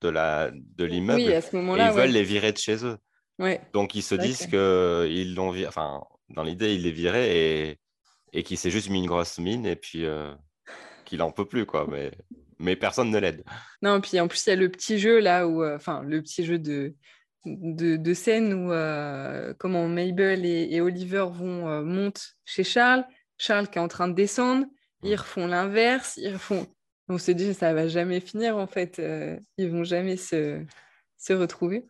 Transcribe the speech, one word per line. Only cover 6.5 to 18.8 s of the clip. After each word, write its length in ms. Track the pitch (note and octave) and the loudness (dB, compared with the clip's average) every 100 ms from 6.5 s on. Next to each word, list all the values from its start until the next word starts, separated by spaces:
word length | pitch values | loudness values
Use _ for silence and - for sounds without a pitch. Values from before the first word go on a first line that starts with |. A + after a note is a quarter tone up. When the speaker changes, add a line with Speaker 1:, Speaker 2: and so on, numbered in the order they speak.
| F2 G#2+ | -2 0
Speaker 1:
ils 80 | G2 | 2
les 100 | E2+ | 0
viraient 420 | D#2+ E2+ A2 A#2+ F2 | 0 0 2 2 4
et, 420 | D#2+ D#2 D#2 D2+ _ _ _ _ _ | 4 2 -2 -8 _ _ _ _ _
et 80 | D#2+ | -6
qu'il 160 | F2 F2+ | -6 -4
s'est 120 | F2+ | -2
juste 200 | G#2 F#2+ | -2 -2
mis 80 | F#2+ | -2
une 80 | F2+ | 0
grosse 320 | F2 E2+ - | 0 -2 -4
mine 260 | F2 A#2+ | -4 -2
et 100 | G#2 E2 | -2 -4
puis, 280 | - E2 | -6 -6
euh, 280 | D#2+ D2+ D2 C#2+ D2 _ - - - - - | -4 -6 -8 -14 _ _ -20 -20 -20 -20 -12
qu'il 160 | D#2+ | -4
en 80 | E2 | -4
peut 140 | - G2 | -2 -4
plus, 160 | B2+ | -4
quoi. 220 | G#2 D2+ D2+ | -2 -2 -4
Mais, 200 | C#2+ C#2+ - - - _ - | -4 -8 -10 -20 -20 _ -6
mais 180 | E2+ F#2 | -2 0
personne 340 | G2 C3 A#2+ | 0 0 2
ne 80 | G#2+ | 2
l'aide. 240 | F#2+ D#2 - - - - | 2 -2 -12 -16 -18 -2
Speaker 2:
Non, 200 | G3+ G3+ | 2 2
puis 180 | G3 F#3 | 2 0
en 80 | E3+ | 0
plus, 160 | - - | 0 2
il 40 | |
y 20 | |
a 40 | F#3+ | 4
le 140 | F#3 | 2
petit 280 | F#3 - G#3+ | 0 -2 2
jeu 200 | G#3 A#3 | 6 6
là 280 | G3+ F3+ F3 | 6 4 4
où, 160 | E3 | 2
euh, 120 | D#3+ D3 | 0 -2
enfin, 260 | - C#3+ | -6 -6
le 180 | C#3 D#3 | -2 -4
petit 220 | D3+ - | -4 -4
jeu 140 | E3 E3+ | -2 -2
de, 360 | D3+ C#3+ C#3 - _ _ _ _ E3+ | -2 -4 -4 -8 _ _ _ _ -12
de, 500 | D#3 E3 D#3+ E3+ D#3+ | -8 -6 -2 0 0
de 180 | D#3+ | 0
scène 380 | F3 - A3 A3 | 0 2 2 2
où, 180 | F#3+ F3+ | 0 0
euh... 800 | E3 | 0